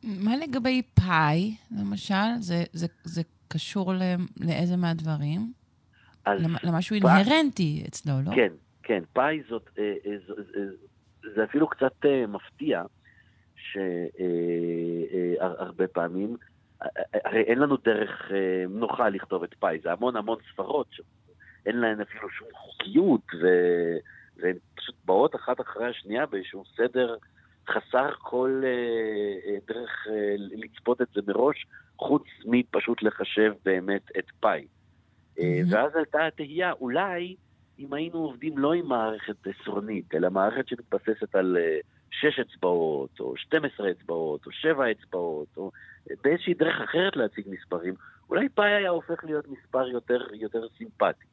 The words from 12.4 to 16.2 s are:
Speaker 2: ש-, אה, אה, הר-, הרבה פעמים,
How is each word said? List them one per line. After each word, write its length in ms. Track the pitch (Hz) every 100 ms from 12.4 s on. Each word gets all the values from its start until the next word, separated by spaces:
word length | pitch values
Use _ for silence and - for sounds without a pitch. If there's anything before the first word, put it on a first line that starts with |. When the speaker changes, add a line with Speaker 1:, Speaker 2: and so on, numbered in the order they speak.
| - _ 151 98 90 _ _ _ _ _ _ _
Speaker 2:
ש-, 200 | - 101
אה, 300 | 95 87 87 -
אה, 1200 | 90 87 85 85 85 85 85 85 82 92 87 87 92
הר-, 160 | 87
הרבה 240 | 90 90 92
פעמים, 500 | 92 85 87